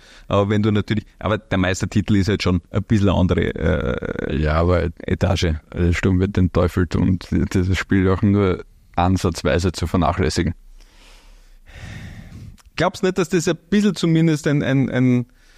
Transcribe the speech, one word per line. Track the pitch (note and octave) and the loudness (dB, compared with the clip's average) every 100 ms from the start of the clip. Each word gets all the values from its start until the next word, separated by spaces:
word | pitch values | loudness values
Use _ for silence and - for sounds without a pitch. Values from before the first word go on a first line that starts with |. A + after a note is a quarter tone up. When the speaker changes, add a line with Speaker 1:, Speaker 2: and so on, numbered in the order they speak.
| - - - | -20 -20 -2
Speaker 1:
Aber | G2+ G2+ | 0 2
wenn | G#2+ | 2
du | G#2+ | 2
natürlich, | G#2 - A2 - - | 0 0 -4 -4 -6
aber | F2+ G#2+ | -4 -4
der | - G2 | -2 -2
Meistertitel | F2+ F#2+ F#2 G#2+ - G#2 | 0 -2 -2 -2 2 2
ist | F#2 | 2
halt | G2 | 0
schon | F#2 F2+ - | 0 -2 -2
ein | - | -6
bisschen | - A2+ G2 | 0 2 2
eine | F2 | 2
andere, | F2+ F2 E2+ - | 2 2 -2 -2
äh, | E2+ E2 - - - - - C#2 | -2 -2 -2 -4 -6 -6 -6 -2
Speaker 2:
Ja, | D2+ D#2 | 0 0
aber | F2 F2 E2 - - | 2 2 -2 -6 -6
Speaker 1:
Etage. | - F#2 F2 F2 D#2 - | -2 0 0 0 -2 -6
Speaker 2:
der | - F2 | -2 0
Sturm | F2 G2+ F#2 | 2 2 2
wird | F#2+ F#2+ | 2 2
den | F2+ | 0
Teufel | F#2+ F2+ F#2 F2+ | 2 0 0 -2
tun, | F#2+ F#2+ F#2+ - F2+ - | 0 0 0 -2 -2 0
dieses | G2 F2+ F#2 | 0 0 -2
Spiel | - - F#2 | 0 2 2
auch | F#2 | 2
nur | G#2 G2+ F#2+ F2 - _ _ - | 2 2 2 0 -6 _ _ -2
ansatzweise | F2+ F#2 F#2 E2+ D#2 D2+ F2+ | 0 2 0 -2 0 0 0
zu | - E2+ | -2 -2
vernachlässigen. | F2+ D#2+ - F2 F2+ - - - - - - - - - - - - - - - - - - - - - - - - | 0 0 0 0 0 -2 -4 -12 -20 -20 -20 -20 -20 -20 -20 -20 -20 -20 -18 -16 -16 -16 -18 -18 -18 -18 -20 -12 -4
Speaker 1:
Glaubst | E3+ - | -4 -2
du | F#3 | -2
nicht, | F#3 | 0
dass | E3+ | 0
das | F3+ F3 | 0 0
ein | D#3+ _ | -4 _
bisschen | G#3 G#3 E3 | 2 2 0
zumindest | E3+ D#3+ E3 D3+ D#3 | 2 4 4 2 0
ein, | C#3+ | -2
ein, | A2+ C3+ C3 | 0 0 0
ein, | B2 B2+ B2 A#2+ _ _ | 2 2 2 -2 _ _